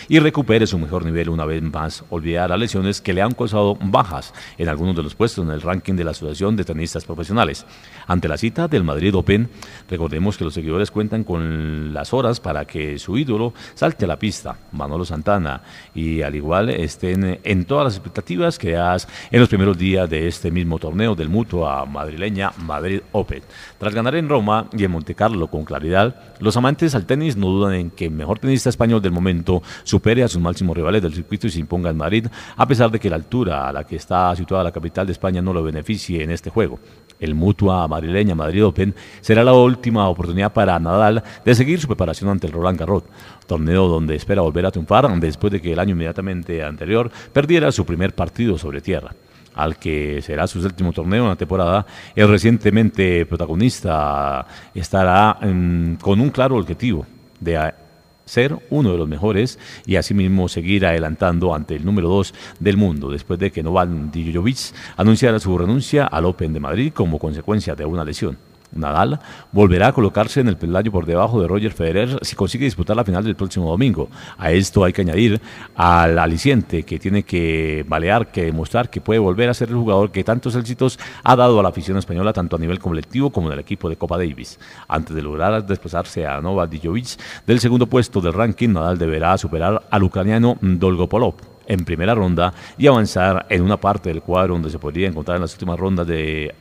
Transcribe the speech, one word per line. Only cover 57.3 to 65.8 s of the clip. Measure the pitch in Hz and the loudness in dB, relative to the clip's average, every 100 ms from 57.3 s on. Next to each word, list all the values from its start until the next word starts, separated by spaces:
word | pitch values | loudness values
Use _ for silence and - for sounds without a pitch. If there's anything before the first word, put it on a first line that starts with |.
| - | -8
de | 85 80 | -4 -2
a-, | 78 - - _ _ _ | -2 -6 -20 _ _ _
ser | - 120 135 156 - | -4 0 0 -2 -4
uno | 147 110 | 0 2
de | 85 | 2
los | 78 | -2
mejores | 76 107 98 127 - - - | -2 0 2 0 -4 -20 -14
y | - 92 | 0 0
asimismo | - 101 92 95 90 | 2 2 2 2 0
seguir | 87 85 101 92 | -2 0 2 4
adelantando | 82 80 80 92 85 90 | 2 -2 0 0 2 0
ante | 76 76 | -2 -4
el | 76 | -4
número | 85 101 85 | -2 0 2
dos | 98 95 - - - | 2 0 -8 -20 -2
del | 92 101 | 0 2
mundo, | 98 73 67 | 2 0 -4
después | 87 - 87 | -8 -4 -2
de | 95 | -2
que | 85 | -4
Novak | 80 92 87 | 0 2 2
Djokovic | 82 73 82 80 85 107 131 - - - - | -2 -4 -4 -4 0 0 -2 -8 -14 -14 2
anunciara | 104 110 123 110 | 4 6 4 2
su | 90 87 | 0 0
renuncia | 87 131 | 2 0